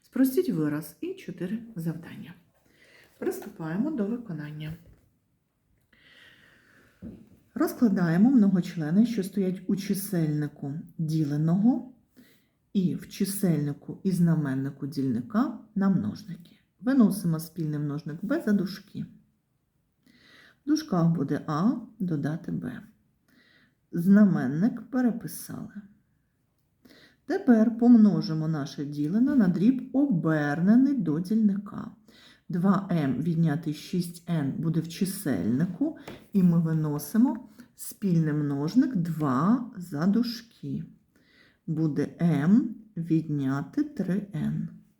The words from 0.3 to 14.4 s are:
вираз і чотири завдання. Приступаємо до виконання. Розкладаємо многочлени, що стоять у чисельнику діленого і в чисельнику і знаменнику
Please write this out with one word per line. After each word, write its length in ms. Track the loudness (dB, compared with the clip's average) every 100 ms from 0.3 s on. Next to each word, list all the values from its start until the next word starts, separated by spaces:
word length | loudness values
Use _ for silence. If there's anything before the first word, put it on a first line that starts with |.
| 4 0
вираз 460 | 0 0 -2 -8 -12
і 140 | -10
чотири 440 | -10 -14 -8 -6 -6 -8 -6
завдання. 580 | -6 -6 -12 -16 -18 -20 _ _ _ _ _ -20 _ _
Приступаємо 720 | -6 -6 -12 -12 -8 -4 -4
до 160 | -2 -4
виконання. 720 | -6 -8 -12 -10 -12 -12 -14 -18 -20 _ _ _ _ _ _ _ _ _ _ _ -20 -20 _ _ _ _ _ _ _ -18 -18 -20 -20 _
Розкладаємо 760 | -2 -2 2 2 2 2 6 6
многочлени, 760 | 6 6 4 0 -6 0 4 4
що 160 | 0
стоять 400 | -4 -2 -2 -4 -4
у 100 | -4
чисельнику 1000 | -2 -4 -2 -2 0 -2 -4 -6 -10 -10 -12 -6
діленого 920 | -2 0 0 0 2 4 2 0 -6 -20 _ _ _ _ _ _ _
і 220 | -2 0
в 140 | -2 -10
чисельнику 920 | -4 -4 0 0 2 -2 -6 -12 -6
і 80 | -2
знаменнику 760 | 2 4 2